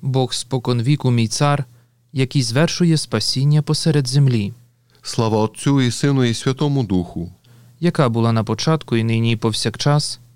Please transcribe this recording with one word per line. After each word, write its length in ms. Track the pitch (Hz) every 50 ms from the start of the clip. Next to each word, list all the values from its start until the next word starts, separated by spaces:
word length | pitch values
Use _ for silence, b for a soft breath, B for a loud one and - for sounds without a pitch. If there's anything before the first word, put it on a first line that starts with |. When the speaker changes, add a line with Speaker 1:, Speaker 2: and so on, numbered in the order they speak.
Speaker 1:
Бог 320 | - 135 127 131 131 120 -
споконвіку 760 | - - _ - 131 120 - 123 120 113 123 147 143 - 127
мій 160 | 123 120 113 110
цар, 380 | - - 147 143 143 139 139 b b b b b b b _ _ -
який 300 | 131 131 127 - 147 127
звершує 540 | 107 110 135 160 165 - - 180 170 160 151
спасіння 640 | - - - 110 - - - 131 135 143 147 151
посеред 460 | 147 - 156 147 - 170 151 147 139 127
землі. 460 | 127 143 143 131 123 113 101 101 - - - _ _ _ _ b b b
Speaker 2:
Слава 360 | b - - - 117 110 107 110
Отцю 440 | 107 110 - - - 147 139 139
і 100 | 131 123
Сину 320 | 113 - - 143 139 135 127
і 100 | 120 117
Святому 500 | - - 135 131 131 151 147 143 139 127
Духу. 480 | 95 98 92 87 85 - 87 85 87 90 _ b b b b b b b b
Speaker 1:
Яка 300 | 165 170 165 - 151 123
була 220 | 110 117 113 113
на 120 | 113 113 110
початку, 520 | - 113 110 - - 160 156 - - 120
і 80 | 113 113
нині, 280 | 113 113 113 113 117
і 40 | 117
повсякчас, 840 | 107 - 113 107 - - 117 107 - - 147 147 147 147 - - - - _ _